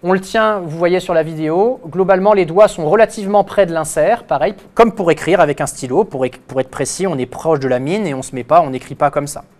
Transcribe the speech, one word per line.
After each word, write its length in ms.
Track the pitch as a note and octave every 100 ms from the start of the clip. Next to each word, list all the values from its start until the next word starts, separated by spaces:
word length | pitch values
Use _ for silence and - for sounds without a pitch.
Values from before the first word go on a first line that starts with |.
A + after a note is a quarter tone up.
On 80 | F3
le 80 | F#3+
tient, 380 | F#3+ A3+ G#3+ G#3
vous 200 | E3+ D#3+
voyez 200 | F3 F#3
sur 160 | F3+
la 80 | E3+
vidéo, 580 | D#3+ D#3 D#3 E3+ A3 B3+ D#3+
globalement 440 | F3 F#3 F#3+ G3
les 120 | G#3
doigts 220 | E3+ E3+ G#3
sont 220 | - D#3
relativement 560 | G#3 A3 A3 G3 G3+
près 220 | G3 - F#3
de 60 |
l'insert, 520 | E3 D3+ - D#3+ A3+
pareil, 300 | - D3 D#3+ G3+ -
comme 180 | - A3+
pour 180 | - E3+
écrire 280 | D3+ - D#3
avec 200 | D#3 C#3+
un 60 | C#3+
stylo, 380 | - C3 C3+
pour 200 | A3 C3+
éc-, 160 | B2+ - _
pour 140 | C3
être 100 | B2+
précis, 360 | - C3+ - F#3
on 120 | D3
est 80 | B2
proche 340 | - D#3+ D3+
de 80 | C3
la 100 | B2
mine 280 | C3+ G3+ G3
et 80 |
on 80 | C3+
se 120 | B2
met 80 | C3
pas, 180 | A#2+ D#3+
on 100 | D3+
n'écrit 260 | B2+ - C#3+
pas 140 | D3
comme 180 | D3 C#3+
ça. 160 | - -